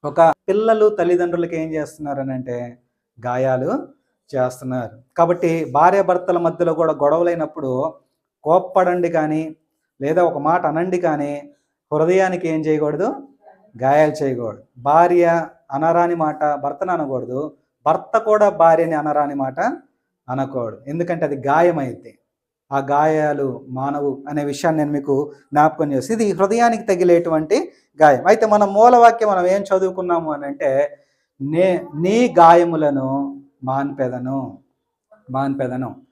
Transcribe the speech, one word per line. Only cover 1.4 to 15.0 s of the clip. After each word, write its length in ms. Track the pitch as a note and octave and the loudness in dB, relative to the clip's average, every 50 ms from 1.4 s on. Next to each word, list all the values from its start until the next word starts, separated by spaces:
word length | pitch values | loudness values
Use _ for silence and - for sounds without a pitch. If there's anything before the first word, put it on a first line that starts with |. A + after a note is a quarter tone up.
| E3+ E3+ E3+ | -4 -4 -4
ఏం 160 | D#3+ D#3+ D#3+ | -6 -6 -4
చేస్తున్నారు 480 | D#3 D#3 D3 C#3+ - - D3+ C#3+ C#3 C3+ | -4 -6 -6 -6 -10 -12 -10 -8 -6 -6
అనంటే 580 | C3+ C3+ C3 B2+ B2 B2+ B2 A#2+ A#2+ A#2+ A#2+ _ _ _ _ _ _ _ _ A#2 A2 | -6 -6 -6 -8 -8 -8 -8 -8 -10 -12 -16 _ _ _ _ _ _ _ _ -10 -8
గాయాలు 600 | B2 B2 B2+ C3 C3+ C3 B2+ C3 E3 - - - - _ _ _ _ _ _ _ _ - | -6 -2 -2 0 0 0 0 -2 -2 -4 -4 -6 -12 _ _ _ _ _ _ _ _ -2
చేస్తున్నారు. 640 | C3 B2+ B2 B2+ - - B2+ B2+ B2+ A#2 G#2+ - - _ _ _ | -2 -2 -2 -4 -8 -10 -8 -6 -6 -8 -10 -14 -20 _ _ _
కాబట్టి 480 | - E3+ E3+ F3+ F3 F#3 E3+ E3 E3 D#3+ | 0 0 0 0 0 0 -2 -2 -2 -4
భార్యాభర్తల 760 | C3 C3 C#3+ D#3+ F3+ F#3 G3 F#3+ F#3+ F3+ F3 F3 - F3 E3+ | -2 2 4 4 4 4 4 2 0 0 -2 -2 -2 -2 0
మధ్యలో 360 | E3+ E3 E3 E3 F3 E3 D#3+ | -2 -2 -2 0 -2 -2 0
కూడా 180 | D3+ E3+ D#3+ | 0 0 -2
గొడవలైనప్పుడు 1000 | D3+ C#3 C#3+ C#3+ D#3 E3 F3 F3 E3+ E3 D#3 D#3 - D#3+ C#3+ C3 B2+ B2+ D3 E3 - - _ _ _ _ _ _ _ _ | 0 0 0 0 2 2 0 -2 -2 -4 -6 -8 -8 -10 -6 -4 -4 -4 -4 -6 -8 -10 _ _ _ _ _ _ _ _
కోప్పడండి 680 | _ D3 E3 F#3 F#3 F#3 - F#3+ F3+ F3+ F3+ F3+ F3 E3+ | _ 2 2 2 2 0 0 0 2 2 0 0 -2 0
కానీ, 480 | E3+ D#3+ D#3 D3+ D#3 D#3 D#3+ D#3 D#3 _ _ _ _ _ _ _ _ _ | 0 -2 -2 -2 -2 -4 -4 -6 -12 _ _ _ _ _ _ _ _ _
లేదా 220 | C3+ C#3+ E3 F3+ F3 | -4 -2 0 2 2
ఒక 140 | E3 C#3+ D3 | 0 0 -2
మాట 280 | C#3+ D#3 E3+ F3+ E3+ | -2 0 0 0 0
అనండి 340 | D#3 D3+ D#3+ F3+ F#3 F3+ F3+ | -2 -2 -2 -4 -2 -4 -2
కానీ, 500 | F3 E3 D3+ C#3+ C#3+ C#3+ D3 C#3+ C#3+ - _ _ _ _ _ _ _ _ D3+ | -2 -2 -2 -2 -6 -8 -8 -10 -12 -16 _ _ _ _ _ _ _ _ -2
హృదయానికి 540 | D3+ D#3+ E3+ F#3 F#3+ F#3+ F#3 F3+ F3 F3 E3 | 0 2 2 2 2 2 0 -2 -4 -4 -4
ఏం 120 | D#3+ D#3 | -4 -2
చేయకూడదు, 540 | D3+ D#3 D#3 D3 D3+ D3 D3+ D3 F#3+ B3 - - - _ _ _ _ - - _ _ _ _ A2+ | 0 0 0 0 0 -2 -2 -2 -4 -4 -4 -8 -16 _ _ _ _ -20 -20 _ _ _ _ -4
గాయాలు 300 | B2+ C3+ C#3+ D3+ D#3 D3+ | 0 2 4 4 4 2
చేయకూడదు. 500 | D3 - D3 C3+ B2+ A#2+ A#2 A2 G#2 - - _ _ B2+ | 0 -2 -4 -4 -4 -4 -6 -8 -10 -12 -20 _ _ -6
భార్య 680 | A#2+ C#3 D3+ E3 | -2 2 4 4